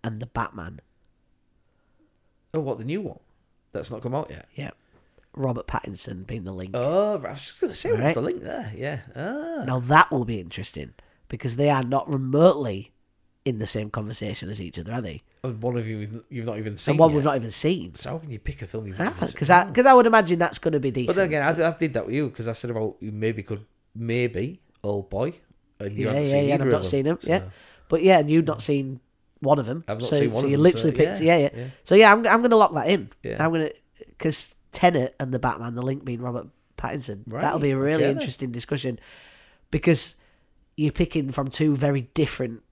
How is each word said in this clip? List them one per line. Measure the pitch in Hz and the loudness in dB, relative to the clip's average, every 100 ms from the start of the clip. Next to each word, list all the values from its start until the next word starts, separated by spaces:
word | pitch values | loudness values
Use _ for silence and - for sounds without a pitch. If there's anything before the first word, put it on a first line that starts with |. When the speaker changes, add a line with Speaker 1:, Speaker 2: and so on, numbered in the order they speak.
Speaker 1:
and | 113 107 | -8 -8
The | 117 | -10
Batman. | - 113 107 85 73 _ _ _ _ _ _ _ _ _ _ _ _ _ _ _ _ _ | -8 -8 -8 -14 -16 _ _ _ _ _ _ _ _ _ _ _ _ _ _ _ _ _
Speaker 2:
Oh, | 160 | -6
what, | 139 110 | -4 -6
the | |
new | 113 175 | -6 -6
one | 190 - _ _ _ _ _ | -6 -12 _ _ _ _ _
that's | - - | -10 -8
not | 113 | -8
come | 123 | -6
out | 135 - | -6 -6
yet? | - - | -12 -18
Speaker 1:
Yeah. | - 139 - _ _ _ _ _ | -14 -14 -14 _ _ _ _ _
Robert | - 131 117 - | -6 -4 -4 -6
Pattinson | 123 - 95 - 92 95 | -8 -8 -12 -10 -12 -10
being | 113 | -10
the | 92 | -8
link. | 95 92 | -10 -6
Speaker 2:
Oh, | 113 127 175 208 202 | -4 0 0 0 -2
right. | 123 | -8
I | |
was | 139 | -10
just | - - | -12 -6
gonna | 370 | -6
say, | - 349 | -4 -2
what's | 466 | 0
Speaker 1:
Right. | 147 | 0
Speaker 2:
the | 156 | 0
link | 131 359 | -4 -6
there? | - - 202 | -8 -10 -10
Yeah. | 117 135 147 - | -8 -8 -8 -12
Ah. | - 165 277 330 330 170 | -12 -10 -8 -8 -8 -4
Speaker 1:
Now | 127 | -4
that | 123 147 160 | 4 4 4
will | 143 | 0
be | 113 110 | -4 -6
interesting | 85 - 95 - 65 - - _ _ | -8 -12 -12 -12 -14 -16 -20 _ _
because | 117 131 117 | -8 -6 0
they | 147 | 2
are | 139 | 2
not | 123 135 - | 0 -2 -2
remotely | 139 131 143 175 147 127 98 - _ _ _ _ _ | -4 0 6 6 6 -2 -6 -12 _ _ _ _ _
in | - 113 | -4 -4
the | 110 | -4
same | 110 107 | -4 -6
conversation | 110 107 110 104 95 92 | -8 -8 -8 -8 -8 -10
as | 107 | -10
each | 87 - | -10 -10
other, | 85 | -8
are | 117 | -8
they? | 104 71 _ _ | -8 -12 _ _
Speaker 2:
And | 131 110 | -10 -6
one | 120 120 | -4 -4
of | 110 | -4
you | 110 104 113 - | -8 -8 -12 -12
you've | 123 117 | -10 -8
not | 107 | -6
even | 110 104 | -8 -6
seen | - | 0
Speaker 1:
And | 147 | 6
one | 160 | 6
Speaker 2:
yet. | 151 | 6
Speaker 1:
we've | |
not | 143 139 | 0 -2
even | 113 | -4
seen. | - 151 180 90 | -4 -2 -2 -6
Speaker 2:
So | - - | -8 -8
how | 160 | -8
can | 156 | -10
you | 113 | -10
pick | - 131 | -10 -10
a | 98 | -10
film | 110 107 | -10 -10
you've | 95 | -6
not | 196 | -6
Speaker 1:
Ah, | - | -4
Speaker 2:
even | - | -6
seen? | - | -4
Speaker 1:
'cause | 143 | 4
I, | 180 190 | 6 6
'cause | 185 262 | 4 8
I | |
would | 254 233 | 8 8
imagine | 226 175 170 | 6 4 2
that's | 175 - | 0 0
gonna | 170 151 | -2 0
be | 135 | -2
decent. | 123 123 | -2 0
Speaker 2:
But | 185 | 2
then | 185 | 2
again, | 151 | 2
I, | 143 170 165 | 0 2 0
I | 160 | 0
did | 160 | -2
that | 127 98 | -2 -2
with | |
you | 127 143 | -2 -2
'cause | - 113 | -4 -6
I | |
said | 113 120 | -4 -4
about | 113 110 - | -4 -4 -6
you | 107 | -10
maybe | 104 110 110 | -4 -4 -4
could, | 98 104 107 _ _ | -8 -10 -12 _ _
maybe | 110 117 120 123 104 120 185 _ _ | -10 -4 0 0 -2 -6 -8 _ _
Old | 101 101 95 | -6 -4 -4
Boy, | 98 135 165 _ _ _ _ | -4 -4 -6 _ _ _ _
and | 101 104 | -8 -4
you | - | -2
Speaker 1:
Yeah, | |
Speaker 2:
haven't | 135 | 0
Speaker 1:
yeah, | 143 | 2
Speaker 2:
seen | 143 143 | 2 4
Speaker 1:
yeah, | |
and | 139 | 2
Speaker 2:
either | |
Speaker 1:
I've | 135 | 2
Speaker 2:
of | |
Speaker 1:
not | 110 | 2
Speaker 2:
them, | 95 | 2
Speaker 1:
seen | 139 | 0
them, | 135 170 | 0 -2
yeah. | - - | 0 -2
Speaker 2:
so. | 95 - - _ _ | -2 -16 -20 _ _
Speaker 1:
But | 165 | 2
yeah, | 185 185 | 8 8
and | 147 | 8
you've | 160 156 | 4 4
not | 151 | -2
seen | - 143 135 131 _ _ _ _ | 0 0 0 -10 _ _ _ _
one | 135 143 | 2 2
of | 117 | 2
them. | 147 - | -6 -6
Speaker 2:
I've | 110 | -6
not | 120 | 0
Speaker 1:
So, | 147 | 2
Speaker 2:
seen | 127 | 2
one | 110 | 2
Speaker 1:
so | 139 | 2
Speaker 2:
of | |
Speaker 1:
you | 139 | 6
Speaker 2:
them, | |
Speaker 1:
literally | 165 139 160 | 6 6 0
Speaker 2:
so | 131 | 4
Speaker 1:
picked, | - 202 | 2 4
Speaker 2:
yeah, | 160 170 | 4 6
Speaker 1:
yeah, | 143 | 4
yeah. | 120 | -2
Speaker 2:
yeah. | 127 - | -12 -14
Speaker 1:
So | - | 4
yeah, | 196 220 | 8 10
I'm, | 214 226 | 8 6
I'm | 226 | 4
gonna | 240 226 | 6 6
lock | 208 | 6
that | 160 131 | 2 0
in. | 190 98 _ | 0 0 _
Speaker 2:
Yeah. | 127 110 | -8 -2
Speaker 1:
I'm | 160 | 0
gonna, | 165 151 - _ _ - _ | 0 -4 -6 _ _ -20 _
'cause | 165 147 - - _ | -4 -2 -8 -16 _
Tenet | - 180 165 127 - | 2 4 4 -2 -4
and | 131 | -6
The | 127 | -2
Batman, | 123 80 117 | -2 -2 -8
the | 120 | -6
link | 127 135 | -4 -6
being | 131 120 | -6 -8
Robert | 123 120 - _ _ - | -6 -8 -10 _ _ -12
Pattinson, | - 143 127 101 113 | -8 -8 -8 -12 -10
Speaker 2:
Right, | 113 | -4
Speaker 1:
that'll | 151 151 | -2 0
be | 143 | 0
a | 135 | 0
really | 139 | 0
Speaker 2:
okay | 156 143 | 2 0
then. | 139 | 0
Speaker 1:
interesting | 269 - 131 | -4 -6 -8
discussion | 117 - 143 131 117 - - - - _ _ _ | -8 -6 -6 -4 -8 -14 -20 -20 -20 _ _ _
because | 147 - 151 - - _ _ _ _ _ - | 0 2 2 0 -12 _ _ _ _ _ -4
you're | 151 | -4
picking | - 170 160 135 | 0 -2 -2 -4
from | 135 135 | -4 -6
two | - 156 | 0 0
very | 143 147 139 120 | 2 0 0 -4
different | - 147 - 127 113 _ | -2 -2 0 -6 -8 _